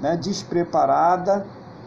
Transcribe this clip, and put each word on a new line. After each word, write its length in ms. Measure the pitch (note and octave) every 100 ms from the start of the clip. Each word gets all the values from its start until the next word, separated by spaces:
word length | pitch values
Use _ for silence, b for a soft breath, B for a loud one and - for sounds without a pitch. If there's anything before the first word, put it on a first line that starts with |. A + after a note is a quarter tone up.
né, 160 | C#3+ E3+
despreparada 1300 | G3 F#3+ - F3 E3+ D#3 C3+ C#3+ E3 F3+ F3+ G3+ - - - -